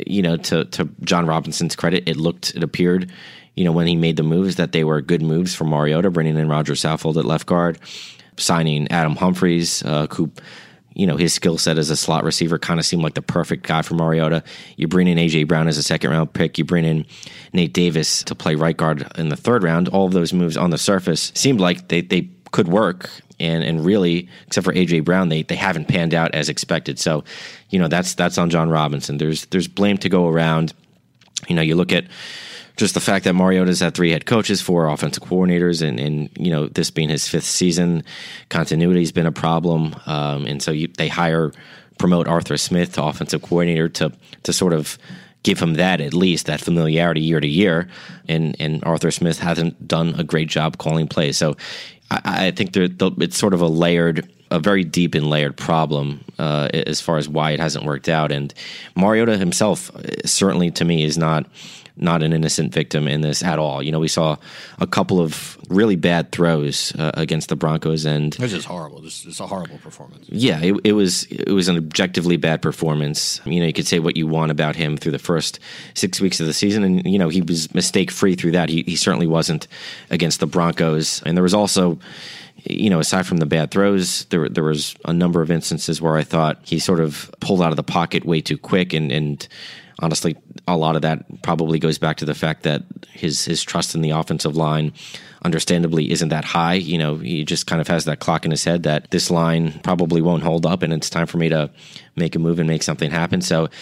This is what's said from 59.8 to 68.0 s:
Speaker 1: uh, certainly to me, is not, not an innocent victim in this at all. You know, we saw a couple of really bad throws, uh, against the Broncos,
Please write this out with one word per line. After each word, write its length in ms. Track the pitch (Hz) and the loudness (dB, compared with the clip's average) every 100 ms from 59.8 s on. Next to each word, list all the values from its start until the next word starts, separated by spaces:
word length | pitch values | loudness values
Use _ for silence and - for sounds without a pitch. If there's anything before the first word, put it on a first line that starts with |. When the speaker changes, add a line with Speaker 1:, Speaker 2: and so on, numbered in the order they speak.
| - - | -6 -14
Speaker 1:
uh, 60 | - - | -10 -6
certainly 460 | - - 98 87 85 | -2 2 2 2 0
to 140 | - | 2
me, 180 | 85 82 | 2 2
is 160 | 76 80 | 2 0
not, 260 | 80 78 - - - - - - | 0 0 -2 -12 -20 -20 -18 -4
not 220 | 85 82 | 0 2
an 100 | 78 | 2
innocent 400 | 80 78 - 78 | 2 0 0 -2
victim 360 | 82 73 76 73 | -2 -2 -2 0
in 140 | 76 | 0
this 200 | 78 71 | -2 -2
at 160 | - 78 | -2 0
all. 240 | 76 69 | -2 -4
You 80 | 71 | -4
know, 80 | 80 | -2
we 80 | 80 | 0
saw 300 | - 80 73 - - - - | 0 0 -2 -8 -20 -14 -6
a 80 | - | -2
couple 340 | - 95 92 | 0 2 2
of 380 | 80 - - - - | 0 -4 -12 -14 -2
really 280 | 92 110 90 | 2 4 4
bad 340 | 85 85 - | 2 2 0
throws, 640 | - 85 78 71 - - - | 0 2 2 0 -4 -6 -4
uh, 140 | 78 | -4
against 340 | - 78 78 - | -2 -2 -2 -2
the 80 | 73 | -2
Broncos, 480 | 80 80 80 80 | 0 0 0 -2